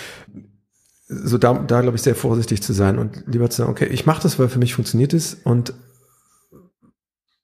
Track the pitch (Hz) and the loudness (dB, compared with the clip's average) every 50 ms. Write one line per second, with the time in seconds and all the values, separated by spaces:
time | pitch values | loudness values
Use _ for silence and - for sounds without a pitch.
0 | - - - - - - - - 101 104 _ _ _ _ _ _ _ _ _ _ | -16 -18 -18 -20 -20 -20 -20 -20 -20 -20 _ _ _ _ _ _ _ _ _ _
1 | _ - 131 131 - 120 120 120 131 120 123 - - - 120 120 123 123 117 110 | _ -14 -12 -8 -2 -2 2 4 4 4 2 2 0 0 2 2 2 2 0 0
2 | - 135 117 - - 127 113 117 110 - 113 98 - - 110 98 101 98 101 117 | 0 0 0 2 0 0 0 0 0 -2 -2 -2 -2 -2 0 2 2 2 2 0
3 | 110 107 - - - - 120 117 120 120 - - 120 123 - - 147 139 131 127 | -2 -4 -6 -10 -8 -4 -2 0 0 0 0 0 -2 -2 0 -2 -2 -2 -2 0
4 | - 151 156 - - 160 - - 127 117 123 123 120 120 - - 113 - - 113 | 0 0 0 2 0 0 2 2 0 2 2 0 0 0 0 -2 -4 -2 0 0
5 | 135 143 - 165 156 - - - - 127 120 120 120 - - - - - _ _ | 2 2 2 0 -2 -4 -8 -6 -2 0 0 0 0 -2 -8 -14 -20 -20 _ _
6 | _ _ _ _ _ _ _ _ _ _ - - 180 _ _ _ _ _ _ _ | _ _ _ _ _ _ _ _ _ _ -20 -20 -20 _ _ _ _ _ _ _
7 | _ _ _ _ _ _ _ _ | _ _ _ _ _ _ _ _